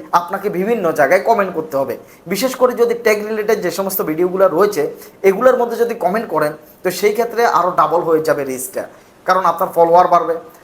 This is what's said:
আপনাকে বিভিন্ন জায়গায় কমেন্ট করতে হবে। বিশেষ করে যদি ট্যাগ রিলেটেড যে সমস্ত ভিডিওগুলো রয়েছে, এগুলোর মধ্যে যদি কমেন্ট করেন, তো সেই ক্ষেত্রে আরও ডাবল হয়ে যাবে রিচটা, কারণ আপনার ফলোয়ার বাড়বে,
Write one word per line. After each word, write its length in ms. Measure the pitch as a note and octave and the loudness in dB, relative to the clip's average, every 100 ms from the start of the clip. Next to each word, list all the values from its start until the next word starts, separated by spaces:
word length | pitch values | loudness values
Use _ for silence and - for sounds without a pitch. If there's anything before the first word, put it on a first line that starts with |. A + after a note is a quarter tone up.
| - E3+ | -2 -4
আপনাকে 280 | - F#3+ G3+ E3+ | -2 -6 -6 -4
বিভিন্ন 260 | G3 A#3 E3+ D#3 | -2 -2 0 2
জায়গায় 240 | C#3 F#3 F#3+ | 2 2 2
কমেন্ট 240 | A3 F#3+ D#3+ | 0 0 -4
করতে 180 | - C3+ | -6 -4
হবে। 140 | C3 A2 - - - | -4 -8 -14 -18 -8
বিশেষ 200 | G3 C4 - | -4 -4 0
করে 120 | B3 A3 | 0 2
যদি 120 | A#3 A#3 | 0 0
ট্যাগ 140 | G#3+ G#3 G#3 | 0 0 -2
রিলেটেড 300 | A3 G#3+ G#3+ F3+ | -4 -2 -2 -2
যে 40 | E3+ | -4
সমস্ত 220 | F#3+ F#3+ F3+ | -4 -4 -4
ভিডিওগুলো 340 | D#3 F3+ F#3 F#3+ D#3 | -2 -2 2 2 4
রয়েছে, 260 | G3+ D3+ B2 - - - F#3+ | 0 0 -4 -6 -18 -2 0
এগুলোর 280 | F#3+ B3+ A#3+ | 2 4 2
মধ্যে 160 | A#3 A3 | 0 -2
যদি 120 | A#3 A3+ | -4 -2
কমেন্ট 220 | F3 G#3+ A3+ | -2 -2 -4
করেন, 180 | D#3 D3+ D3+ - - | -2 -2 -4 -16 -8
তো 60 | F#3+ F3 | -6 -2
সেই 160 | G#3 G#3+ | 0 0
ক্ষেত্রে 260 | A#3 A3 A#3 D#3+ | -2 0 2 2
আরও 120 | F3+ E3 | 2 2
ডাবল 200 | D#3 E3 D#3+ | 2 0 2
হয়ে 140 | D#3+ D3+ | 0 0
যাবে 140 | C#3+ C3+ | -2 -2
রিচটা, 320 | B2+ - - - - - _ - | -8 -8 -10 -10 -14 -20 _ 0
কারণ 140 | F#3 F3+ | 0 2
আপনার 200 | E3+ F#3 E3+ | 0 0 2
ফলোয়ার 320 | E3+ F3 F3 | 6 6 6
বাড়বে, 220 | E3+ D#3+ E3 - - | 4 2 -4 -8 -8